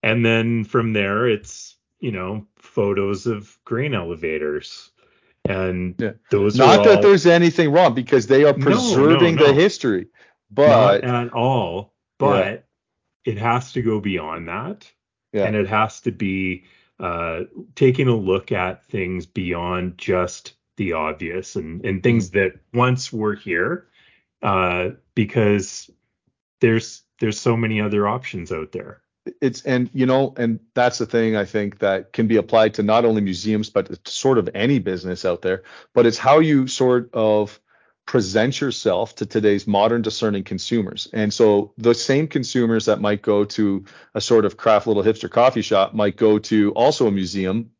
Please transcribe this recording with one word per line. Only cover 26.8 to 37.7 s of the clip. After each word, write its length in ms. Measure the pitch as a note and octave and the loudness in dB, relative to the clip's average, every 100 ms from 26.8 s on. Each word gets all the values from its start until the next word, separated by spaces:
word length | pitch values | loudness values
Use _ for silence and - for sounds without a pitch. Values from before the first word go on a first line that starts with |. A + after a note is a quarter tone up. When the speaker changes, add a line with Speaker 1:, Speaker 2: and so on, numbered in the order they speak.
| - - _ _ | -4 -18 _ _
Speaker 1:
there's 180 | A2+ G#2 | -6 -2
so 180 | - A#2 | -2 0
many 240 | A2+ A2 | -2 -2
other 280 | G#2 G#2 G2+ | -2 0 -2
options 420 | B2 B2+ G2 E2+ | -4 -8 -12 -10
out 220 | E2 D#2 | -10 -10
there. 300 | F2+ - - _ _ - - | -12 -14 -20 _ _ -18 -4
Speaker 2:
It's, 220 | C3+ A#2 | -6 -4
and, 260 | - B2+ B2 | -4 -2 -2
you 140 | - B2+ | -2 0
know, 280 | C3 C3+ C3+ | 2 0 -2
and 220 | A#2 A2+ _ | -4 -4 _
that's 240 | - B2 - | 0 0 0
the 80 | A2 | -4
thing 300 | A#2+ A2+ A2 | 0 0 -2
I 80 | |
think 340 | F#2+ A2 G2+ - | -2 -4 -6 -2
that 340 | G2+ F#2+ - | -2 -2 -4
can 140 | - A2+ | -4 0
be 100 | A2 | 2
applied 380 | G#2 A2+ A2 | 2 4 4
to 80 | G#2+ | 2
not 220 | G#2 A2+ | 0 2
only 160 | A#2 A2 | 2 2
museums, 500 | G2+ F2+ G2+ G#2+ G#2+ | -2 -4 -4 -4 -2
but 160 | G2+ F#2 | -4 -4
to 240 | F2+ - | -10 -12
sort 280 | - C3+ B2+ | -4 2 2
of 100 | F2 | 0
any 240 | F#2+ A#2 C#3 | -2 0 0
business 460 | F2 F#2 F2+ F2+ | -2 -6 -6 -6
out 180 | F#2 E2+ | -4 -4
there, 200 | F#2 F#2+ - - _ | -4 -6 -8 -20 _
but 120 | - A#2+ | 2 2
it's 120 | A2+ | 2
how 200 | C3 D3+ | 4 4
you 260 | D#3+ C#3+ B2+ | 4 2 0
sort 440 | - B2+ B2 A#2+ | 0 2 2 -2
of 480 | A2+ A2 G#2+ G2+ - _ | -2 0 0 -2 -8 _